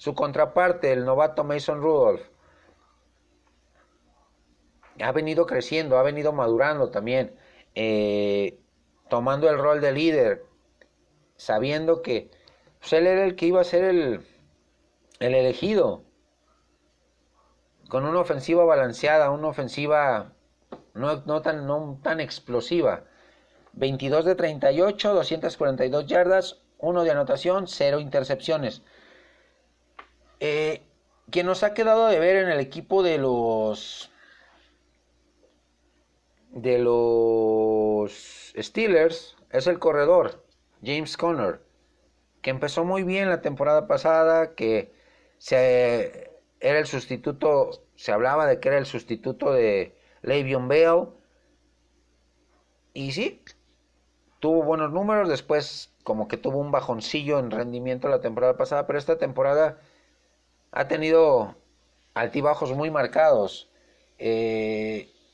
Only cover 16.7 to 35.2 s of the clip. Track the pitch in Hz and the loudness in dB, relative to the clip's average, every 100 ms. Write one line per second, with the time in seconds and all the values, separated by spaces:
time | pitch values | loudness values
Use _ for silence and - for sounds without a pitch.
16.7 | _ _ _ _ _ _ _ _ _ _ | _ _ _ _ _ _ _ _ _ _
17.7 | _ - 131 143 175 170 139 151 170 170 | _ -6 -4 -2 -2 0 -2 0 4 4
18.7 | 147 123 113 147 156 143 147 - - 127 | 4 2 -2 2 4 2 0 -4 -6 -8
19.7 | - 147 151 139 113 98 _ _ _ _ | -4 0 2 2 0 -4 _ _ _ _
20.7 | - _ 104 139 147 139 151 156 156 139 | -20 _ -8 -4 -4 -4 -2 -2 -4 -4
21.7 | 147 151 139 190 160 139 - - 120 - | -6 -6 -8 -6 -4 -6 -10 -6 -4 -2
22.7 | 170 131 85 - _ _ _ _ _ _ | 0 0 -2 -10 _ _ _ _ _ _
23.7 | - 135 131 135 151 165 180 165 147 277 | -6 -4 -2 0 0 2 0 -2 0 0
24.7 | 160 196 208 208 190 143 160 170 - 147 | 2 2 0 0 0 0 -4 -6 -2 -2
25.7 | 131 127 143 143 175 180 190 185 - _ | 0 -2 -2 0 2 4 2 0 -12 _
26.7 | - 156 175 165 143 135 135 170 190 180 | -8 -4 0 0 0 0 -2 0 -2 -4
27.7 | - 143 147 147 143 131 135 - 156 123 | -2 0 0 -2 -4 -2 -6 -2 -2 -4
28.7 | - _ _ _ - _ _ _ _ _ | -8 _ _ _ -20 _ _ _ _ _
29.7 | _ _ - - _ _ - 151 151 156 | _ _ -20 -20 _ _ -8 -4 -2 -2
30.7 | - _ _ _ _ - 180 180 185 208 | -6 _ _ _ _ -6 -2 0 0 0
31.7 | 208 220 220 226 170 170 190 185 147 135 | 0 2 4 4 4 4 4 2 0 -2
32.7 | 160 - 196 180 156 135 120 117 110 107 | -8 -2 2 2 2 0 0 0 0 0
33.7 | 104 - - - _ _ _ _ _ _ | -4 -10 -16 -18 _ _ _ _ _ _
34.7 | _ _ _ _ _ | _ _ _ _ _